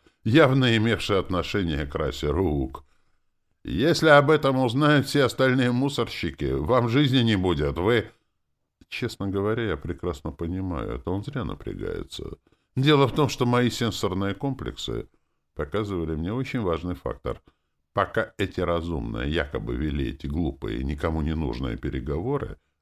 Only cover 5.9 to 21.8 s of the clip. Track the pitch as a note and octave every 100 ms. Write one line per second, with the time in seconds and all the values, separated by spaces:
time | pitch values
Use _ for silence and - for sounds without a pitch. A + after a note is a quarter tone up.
5.9 | C3+ A2+ - E2+ D2 C#2 C2+ D#2 B2 A#2+
6.9 | B2+ C#3+ C3 A#2 G2+ F2+ D2+ C#2+ C#2+ F#2+
7.9 | A#2+ - - _ _ _ _ _ _ _
8.9 | - A#2 - G2 G2 G#2 A2+ A2+ D2+ E2+
9.9 | F2 F2 D#2 E2+ - E2+ F#2 F#2+ D2+ G#1+
10.9 | A#1+ - F#2+ G#2+ - C2+ - - G1+ G1+
11.9 | G1+ G1+ - G1+ - _ _ _ - C#3
12.9 | D3 C3+ - C3+ - B2 B2 B2 - A2+
13.9 | - G2+ F#2 G2 G2 C#3 C3 A#1+ - -
14.9 | A1 - _ _ _ _ - D2+ G2+ G#2
15.9 | F#2 D#2+ D2+ E2+ A#2+ C3 C3 G2 E2 F2+
16.9 | F2+ B1+ - - - _ _ _ _ _
17.9 | - F#2+ - F#2+ - F#2+ - E2+ E2+ E2+
18.9 | D#2 A1+ A1 C#2 D#2+ D2 A1+ A1 B1 D2+
19.9 | C#2+ B1 - C#2 D#2 D#2+ - G#1 A1+ C2+
20.9 | C#2+ E2+ D#2+ D2+ D#2+ C#2+ A#1 B1+ A1+